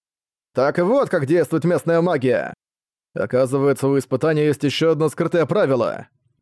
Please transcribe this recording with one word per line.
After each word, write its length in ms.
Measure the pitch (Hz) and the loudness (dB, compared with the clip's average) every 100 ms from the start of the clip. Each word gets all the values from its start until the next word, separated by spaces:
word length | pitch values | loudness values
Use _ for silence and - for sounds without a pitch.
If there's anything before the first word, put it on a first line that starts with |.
| _ _ _ _ _ - | _ _ _ _ _ -2
«Так 240 | 139 156 | 0 0
вот, 300 | 175 277 202 | 2 2 0
как 180 | 175 131 | -2 0
действует 360 | 170 - 165 | 0 2 0
местная 380 | 165 165 165 165 | 0 0 0 0
магия! 520 | 175 156 127 104 62 - _ _ _ _ _ | 0 0 0 0 -4 -12 _ _ _ _ _
Оказывается, 760 | - - 127 131 135 139 131 139 | -8 -2 0 0 0 0 0 0
у 120 | 139 | 0
испытания 480 | - 131 156 151 151 | -2 -2 0 0 0
есть 160 | 139 | 0
еще 280 | 147 - 165 | -2 0 0
одно 180 | 151 156 | 2 -2
скрытое 360 | - 165 175 147 | -2 -2 0 0
правило. 600 | - 180 131 95 - - _ _ _ | 0 0 0 -2 -4 -14 _ _ _